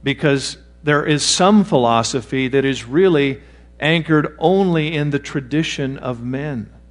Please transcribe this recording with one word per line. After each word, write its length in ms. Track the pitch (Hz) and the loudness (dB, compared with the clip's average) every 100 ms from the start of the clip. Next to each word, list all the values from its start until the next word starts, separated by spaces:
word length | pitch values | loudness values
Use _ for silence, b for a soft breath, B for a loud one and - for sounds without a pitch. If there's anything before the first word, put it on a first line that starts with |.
because 540 | 143 135 156 139 - - - - | -4 0 2 0 -2 -12 -20 -10
there 220 | 147 147 156 | 0 0 2
is 180 | 147 | 0
some 400 | - - 185 214 | 0 2 4 4
philosophy 840 | 196 147 120 117 113 135 113 135 131 | 4 2 4 2 0 -4 -4 -4 0
that 180 | 139 135 | 0 0
is 200 | 127 113 | -2 -4
really 540 | 139 190 156 139 135 b b b b | 2 2 4 0 -4 b b b b
anchored 560 | 147 165 156 156 147 - | 0 0 2 0 0 0
only 540 | 160 190 190 165 151 | 0 2 2 0 -2
in 160 | 160 147 | -2 -2
the 100 | 143 | -4
tradition 800 | - 156 123 143 160 - 139 135 | -4 -8 -4 -4 -4 -4 -6 -6
of 260 | 127 120 | -8 -8
men. 460 | 120 131 147 135 104 - - | -8 -8 -6 -8 -10 -16 -20